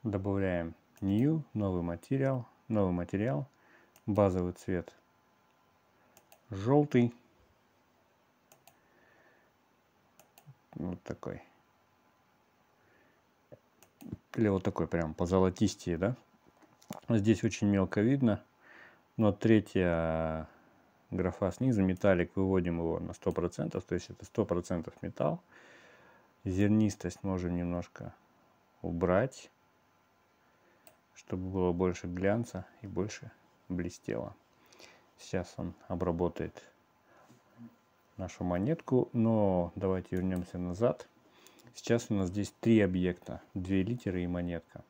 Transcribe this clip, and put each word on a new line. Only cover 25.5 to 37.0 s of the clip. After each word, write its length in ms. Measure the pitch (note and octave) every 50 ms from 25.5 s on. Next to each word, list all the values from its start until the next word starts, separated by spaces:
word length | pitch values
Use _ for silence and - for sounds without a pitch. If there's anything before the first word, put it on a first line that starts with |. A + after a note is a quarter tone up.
| - - - - - - - - - - - - - - _ _ _ _ _
Зернистость 760 | F#2+ F#2 F#2+ G#2 G2+ G#2+ A2 A2 G#2 F#2 - - F2+ - - -
можем 320 | G2+ F#2+ F2+ F2+ F2 F2
немножко 600 | F2 F2 F2 F2 F2 F2 - _ - - - - _ _ _ _ _ _ _ _ _ _ _ _ _
убрать, 680 | - F2+ E2+ E2+ F#2 F2 F2+ F#2+ A#2+ C#3 - - - - _ _ _ _ _ _ _ _ _ _ _ _ _ _ _ _ _ _ _ _ _ _ _ _ _ _ _ - _ _ _ _ _
чтобы 360 | - - _ - F#2 F#2 F#2+
было 220 | F#2+ F#2+ F#2 F2+ F2
больше 340 | F2 F#2 F2+ F2+ - -
глянца 580 | F2+ F2 F2 F#2 G2 G#2 A#2 A#2 - - F2+ F#2+ - - -
и 60 | -
больше 440 | G2 G2 F#2 F#2 A2+ - - - A2 - _ _ _ _ _ _ _
блестело. 640 | F#2 F2 F2 F2+ - - _ - G#1+ A#1 - - G2+ - _ _ _ _ _ _ - - - - - - _ _ _ _
Сейчас 340 | - - - F#2+ F2 - - -
он 160 | F2+ F2+ F2 - - -
обработает 720 | F#2+ E2+ F2+ F2 E2+ E2+ F2+ E2+ - - E2 E2 - - - - _ _ _ _ _ _